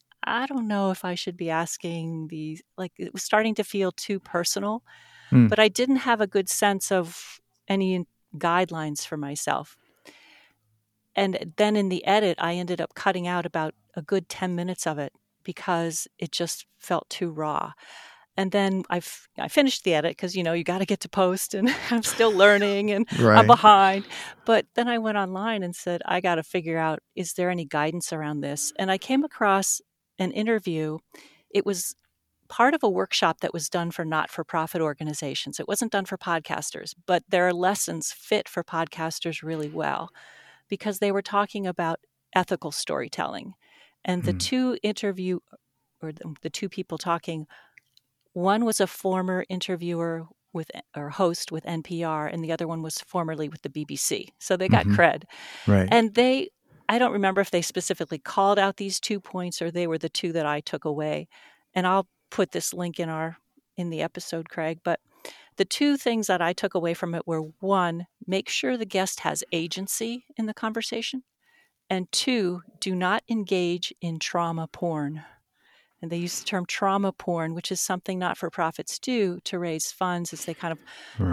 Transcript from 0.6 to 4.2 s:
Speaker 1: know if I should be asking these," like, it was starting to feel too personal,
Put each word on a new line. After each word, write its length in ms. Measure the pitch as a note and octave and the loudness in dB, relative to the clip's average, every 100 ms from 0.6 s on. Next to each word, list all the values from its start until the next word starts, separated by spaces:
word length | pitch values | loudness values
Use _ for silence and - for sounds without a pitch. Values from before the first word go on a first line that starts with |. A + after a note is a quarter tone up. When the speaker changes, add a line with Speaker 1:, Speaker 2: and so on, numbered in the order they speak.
| A3 | -2
Speaker 1:
know 240 | G3+ G3 | 0 0
if 140 | F#3 F#3 | -2 -4
I 100 | F3+ | -6
should 220 | - F3 | -6 -6
be 120 | E3 | -2
asking 800 | D#3+ E3+ - F3 E3 E3 D#3+ D#3 | -2 -2 -6 -6 -6 -6 -6 -8
these," 340 | D#3+ D#3 D#3+ - - | -10 -10 -12 -14 -12
like, 140 | F#3 - | -12 -10
it 160 | F3+ | -10
was 100 | F#3 | -8
starting 320 | - G#3+ A3 G#3+ | 2 4 4 0
to 80 | |
feel 280 | G3+ G3+ F#3 | -2 0 0
too 260 | - - | -2 -4
personal, 640 | G3 | -4